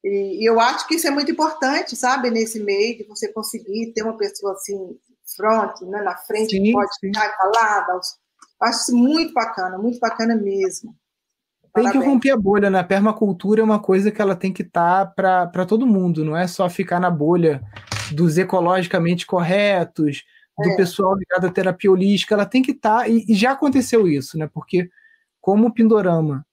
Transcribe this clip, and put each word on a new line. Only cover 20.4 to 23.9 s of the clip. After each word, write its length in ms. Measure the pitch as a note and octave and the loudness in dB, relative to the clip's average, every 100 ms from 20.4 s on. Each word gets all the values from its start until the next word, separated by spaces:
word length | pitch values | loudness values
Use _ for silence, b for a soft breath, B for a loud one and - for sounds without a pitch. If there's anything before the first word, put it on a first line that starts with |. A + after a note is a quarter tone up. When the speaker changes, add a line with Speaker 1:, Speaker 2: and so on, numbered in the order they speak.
| b - | b -2
Speaker 2:
do 100 | E3 | 0
Speaker 1:
É. 60 | F#3 | 2
Speaker 2:
pessoal 400 | F3+ - F#3+ G3 | 0 2 0 0
ligado 320 | F#3 F3+ F3+ | -2 -2 0
à 20 | |
terapia 400 | F3 F#3 F3+ G3+ | 0 -2 0 2
holística, 440 | F#3 G3 G3+ - G#3 | 4 4 2 2 0
ela 100 | G3+ | 2
tem 160 | B3+ | 0
que 140 | C4 - | 0 0
tá, 320 | A3+ G#3+ A3 | 0 2 2
e, 180 | A3+ G#3+ | 0 2
e 60 | |
já 200 | G#3 A#3+ | 2 2
aconteceu 540 | C4+ D4 C4+ B3+ | 2 2 2 2